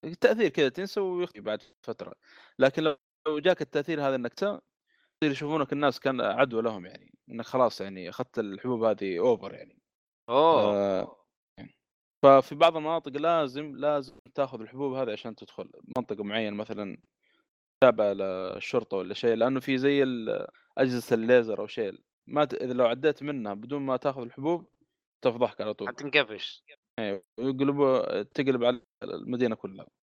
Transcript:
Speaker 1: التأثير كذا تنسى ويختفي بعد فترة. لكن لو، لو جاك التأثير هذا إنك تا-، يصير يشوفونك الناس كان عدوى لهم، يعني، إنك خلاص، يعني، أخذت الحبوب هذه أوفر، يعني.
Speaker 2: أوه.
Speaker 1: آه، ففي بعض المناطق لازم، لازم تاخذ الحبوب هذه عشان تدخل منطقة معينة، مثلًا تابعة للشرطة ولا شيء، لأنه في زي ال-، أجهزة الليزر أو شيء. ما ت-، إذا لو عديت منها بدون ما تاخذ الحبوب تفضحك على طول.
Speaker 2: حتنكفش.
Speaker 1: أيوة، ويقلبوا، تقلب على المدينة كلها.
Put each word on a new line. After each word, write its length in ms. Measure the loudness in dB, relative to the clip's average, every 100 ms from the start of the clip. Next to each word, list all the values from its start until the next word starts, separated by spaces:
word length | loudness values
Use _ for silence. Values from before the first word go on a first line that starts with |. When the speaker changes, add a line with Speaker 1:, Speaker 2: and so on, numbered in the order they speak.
| -12
Speaker 1:
التأثير 440 | 2 2 4 0
كذا 200 | 2 0
تنسى 300 | 0 -8 -4
ويختفي 420 | -4 -4 -6 -8
بعد 200 | -6 -6 -8 _
فترة. 320 | -12 -12 -12 -16 _ -20 -20 4
لكن 240 | 4 4
لو، 120 | -2 -2 _ _ -4
لو 120 | 0
جاك 220 | 2 0
التأثير 400 | 0 -4 -2 -2
هذا 140 | 0 0
إنك 180 | -4
تا-، 280 | -4 -4 -4 _ _ _ _ _ _
يصير 80 | -2
يشوفونك 420 | -2 -4 -2 -2
الناس 260 | 0 0 0
كان 220 | -4 0
عدوى 400 | -2 2 0 2
لهم، 240 | -2 -4 -14
يعني، 320 | -20 _ _ _
إنك 160 | -14 -6
خلاص، 360 | 0 0 0
يعني، 280 | -12 -10 -12
أخذت 300 | -10 -8 -6
الحبوب 440 | -6 -6 -6 0
هذه 360 | 0 0 -2 0
أوفر، 340 | 2 0 -2
يعني. 280 | -14 -20 _ _ _ _ _ -2
Speaker 2:
أوه. 460 | 4 6 6 4 2
Speaker 1:
آه، 420 | 2 0 -4 -12 _ _ _ -20 -20 _ _ _ _ _
ففي 320 | 8 8 6 4
بعض 220 | 4 4
المناطق 340 | -4 -4 -4
لازم، 640 | -4 0 2 0 -4 -10 -4
لازم 440 | -2 -2 -4 -18 _ -6
تاخذ 260 | -6 -6
الحبوب 320 | -14 -8 -6
هذه 180 | -4 -6
عشان 240 | -6 -10 -14
تدخل 360 | -18 -16 -16 -16 -8 -8
منطقة 260 | -6 -8
معينة، 320 | -4 -4 -4 -6
مثلًا 420 | -8 -8 -10 -12 _ _ _ _ _ _ _ _
تابعة 300 | 4 6 2
للشرطة 840 | 0 -4 -4 -6 -8 -4 -4 -2 -6
ولا 160 | -6
شيء، 220 | -2 0 2
لأنه 240 | 2 0
في 180 | -2 0
زي 260 | 2 4
ال-، 440 | 2 0 -4 -6 -6 _ _ 0
أجهزة 360 | 0 0 0 0
الليزر 440 | 6 6 4 -4
أو 80 | -6
شيء. 340 | -6 -6 -8 _ _ -6
ما 180 | 0 0
ت-، 80 |
إذا 200 | -2 -4
لو 120 | 2 2
عديت 380 | 2 0 -2
منها 300 | -6 -6 -6
بدون 280 | -8 -8 -6
ما 160 | -2 -2
تاخذ 240 | -2 -4
الحبوب 480 | -12 -6 -4 -4 -6 _ _ _ _ _
تفضحك 380 | -2 2 0 0
على 120 | -8
طول. 140 | -6 -8
Speaker 2:
حتنكفش. 760 | -8 0 2 0 -4 -12 -16 _ -20 _ -6
Speaker 1:
أيوة، 240 | -4 -4 _ -6
ويقلبوا، 840 | -4 0 0 2 2 2 0 -4
تقلب 400 | -4 -4 0 2
على 180 | 2 0 _ _
المدينة 520 | -10 -10 -6 0 0 0
كلها. 320 | -10 -14 -20 _